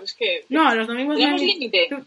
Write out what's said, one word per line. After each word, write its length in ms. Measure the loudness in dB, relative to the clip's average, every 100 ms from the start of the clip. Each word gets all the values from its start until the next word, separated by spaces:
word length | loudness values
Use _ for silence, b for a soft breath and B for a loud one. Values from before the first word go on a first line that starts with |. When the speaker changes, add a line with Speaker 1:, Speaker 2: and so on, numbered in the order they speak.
Speaker 1:
es 120 | -4
que 320 | -4 -4 -4 -2
Speaker 2:
No, 260 | 2 4
los 120 | 2 -2
domingos 300 | -4 -2 2
no 20 | 2
hay 100 | 2
Speaker 1:
¿tenemos 60 |
Speaker 2:
ni- 100 | 0
Speaker 1:
límite? 340 | -2 -2 0 0
Speaker 2:
¿Tú, 160 | -4